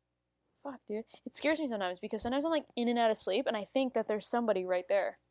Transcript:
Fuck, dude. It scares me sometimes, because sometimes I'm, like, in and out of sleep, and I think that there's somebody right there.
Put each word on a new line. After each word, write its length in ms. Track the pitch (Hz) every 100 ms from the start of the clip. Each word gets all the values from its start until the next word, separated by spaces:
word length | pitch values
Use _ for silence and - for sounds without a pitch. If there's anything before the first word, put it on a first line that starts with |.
| _ _ _ _ _ _
Fuck, 180 | 285 254 -
dude. 160 | 214 - -
It 100 | - -
scares 220 | 294 311
me 60 | 285
sometimes, 320 | 214 180 180
because 200 | 214 220
sometimes 220 | 240 269
I'm, 60 | 320
like, 160 | 311 - -
in 120 | 240
and 100 | 240
out 120 | 226
of 60 | 208
sleep, 300 | - 202 -
and 100 | 214
I 80 |
think 300 | 190 269 262
that 140 | 233 220
there's 180 | 214 -
somebody 380 | 240 233 190
right 220 | 185 180 180
there. 300 | 196 - - _